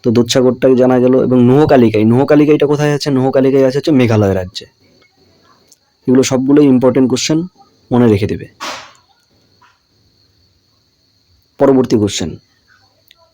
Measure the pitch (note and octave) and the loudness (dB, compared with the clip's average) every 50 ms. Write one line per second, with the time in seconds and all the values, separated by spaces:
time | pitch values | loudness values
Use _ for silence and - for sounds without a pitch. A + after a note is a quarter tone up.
0 | - B2+ A2 A#2+ A#2+ A#2 - C#3 B2+ B2+ A#2+ A#2+ - C3 C3 A#2+ B2+ B2+ B2+ B2+ | -2 0 0 0 0 0 0 0 0 0 0 0 0 0 2 2 2 0 2 0
1 | B2 B2+ C3 C3 A2+ A#2 B2+ B2+ A#2+ A#2+ C3 C#3+ D#3 D3+ D3+ C3+ A#2+ A2 G#2+ G#2+ | 2 2 0 0 0 0 0 2 2 4 4 2 2 2 4 2 2 2 2 0
2 | A2 A2 A#2 B2 C#3 C#3+ D3+ D3 D3+ C#3+ D3+ D3+ D3 C#3 D3 C#3+ D3 D3 D3 C#3 | 0 2 2 0 0 2 2 2 2 2 2 0 0 -2 -2 -2 -2 -2 -2 -4
3 | - D3+ C#3 C3 C3 C3+ C3 C#3 C3 C3+ C3 C#3 C3+ C3 B2+ C#3+ - - D#3 C3 | -4 -4 -4 -2 -2 -2 -2 0 0 0 2 2 0 0 0 -2 -2 0 0 0
4 | B2+ A2 A2+ G#2+ G#2+ G2 F#2+ F#2+ F2+ F#2 _ - - _ _ _ _ _ _ _ | 2 2 0 0 0 0 -2 -4 -6 -10 _ -18 -20 _ _ _ _ _ _ _
5 | _ _ _ _ _ _ _ _ _ _ _ _ _ _ _ _ _ _ _ _ | _ _ _ _ _ _ _ _ _ _ _ _ _ _ _ _ _ _ _ _
6 | _ - B2+ C3 C3 - C3+ B2+ C3 C3 C#3+ D3 D3 C#3+ C3 B2+ B2 B2+ A#2 C3+ | _ 0 0 0 0 0 -2 -4 -2 0 2 2 2 2 2 2 0 0 0 0
7 | C3 A#2+ B2 A#2+ - - D#3 D#3+ E3+ F#3 _ _ _ _ _ _ _ _ B2 A#2+ | -2 -2 -2 -4 -4 -4 -4 -4 -4 -8 _ _ _ _ _ _ _ _ 0 0
8 | B2 A#2 G#2+ F#2+ G#2 F2+ F#2 - - - _ _ - - - - - - _ _ | 2 2 2 0 -2 -6 -8 -10 -12 -18 _ _ -16 -16 -16 -16 -20 -20 _ _
9 | _ _ _ _ _ _ _ _ _ _ _ _ _ _ _ _ _ _ _ _ | _ _ _ _ _ _ _ _ _ _ _ _ _ _ _ _ _ _ _ _
10 | _ _ _ _ _ _ _ _ _ _ _ _ _ _ _ _ _ _ _ _ | _ _ _ _ _ _ _ _ _ _ _ _ _ _ _ _ _ _ _ _
11 | _ _ _ _ _ _ _ _ _ _ _ _ C#3+ C#3 C#3 C3 B2+ A#2+ C3+ A#2 | _ _ _ _ _ _ _ _ _ _ _ _ 0 2 2 2 0 0 0 -2
12 | G#2 G2+ - - F#2 D#2 C2+ - _ _ _ _ _ _ _ _ _ _ _ _ | -2 -2 -4 -6 -10 -10 -12 -16 _ _ _ _ _ _ _ _ _ _ _ _
13 | _ _ _ _ _ _ | _ _ _ _ _ _